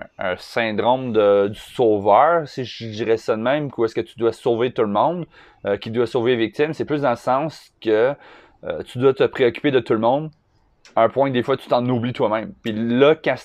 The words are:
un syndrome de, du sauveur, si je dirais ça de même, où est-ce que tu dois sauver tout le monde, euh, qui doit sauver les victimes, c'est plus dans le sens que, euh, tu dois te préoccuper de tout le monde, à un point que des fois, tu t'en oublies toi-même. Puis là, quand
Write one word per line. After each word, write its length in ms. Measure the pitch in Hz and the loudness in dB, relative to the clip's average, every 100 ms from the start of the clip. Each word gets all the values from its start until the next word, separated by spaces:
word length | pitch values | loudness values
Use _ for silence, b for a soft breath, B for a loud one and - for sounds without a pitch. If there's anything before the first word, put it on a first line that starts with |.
| - - | -18 -8
un 180 | 92 90 | -6 -6
syndrome 800 | - 123 113 104 107 131 127 | -6 -4 -2 0 0 0 0
de, 340 | 110 104 101 101 | 2 4 4 2
du 120 | 107 | -4
sauveur, 920 | - - 117 107 101 104 151 170 147 | -10 0 2 2 4 6 6 2 -2
si 160 | - 120 | -8 -12
je 200 | - 117 | -12 -12
dirais 280 | 107 110 113 | -6 -2 -2
ça 200 | - 110 | -2 -2
de 40 | |
même, 280 | 117 151 143 - | -2 -2 -4 -2
où 80 | 113 | -2
est-ce 100 | - | -2
que 60 | |
tu 180 | - - | -8 -4
dois 140 | 113 | -4
sauver 400 | 110 127 117 127 | -2 -2 -2 -2
tout 80 | 120 | -2
le 60 | 107 | -2
monde, 360 | 104 135 180 156 b b b 101 | 0 -2 -4 -10 b b b -6
euh, 120 | 101 | -6
qui 120 | 113 | -4
doit 160 | 113 117 | -2 -2
sauver 280 | 127 117 120 | 0 0 0
les 100 | 113 | -2
victimes, 260 | - 151 | -2 -4
c'est 100 | 151 120 | -4 -4
plus 160 | 147 | -2
dans 100 | 139 | -2
le 40 | 117 | -2
sens 560 | - 131 131 - - _ | -2 -2 -4 -10 -20 _
que, 340 | 110 107 123 143 B B B B - | 0 2 2 -2 B B B B -4
euh, 160 | 80 | -4
tu 140 | - 123 | -6 0
dois 160 | 135 | 2
te 120 | 131 127 | 4 0
préoccuper 460 | - 123 117 147 | 2 2 2 0
de 100 | 131 | 2
tout 100 | - | 2
le 80 | 113 | 0
monde, 320 | 113 139 156 - _ _ _ _ _ - | 2 0 -4 -14 _ _ _ _ _ 2
à 80 | |
un 60 | 113 | 2
point 180 | 127 139 | 2 0
que 60 | |
des 100 | 123 | 0
fois, 140 | 123 131 | 0 -2
tu 100 | - | 0
t'en 180 | 123 123 | 0 0
oublies 280 | 117 120 | -2 -2
toi-même. 400 | 120 113 110 101 - | -2 0 0 -6 -10
Puis 80 | 117 | -8
là, 420 | 107 117 123 143 | -4 -2 4 4
quand 220 | 160 156 127 | 4 -2 -6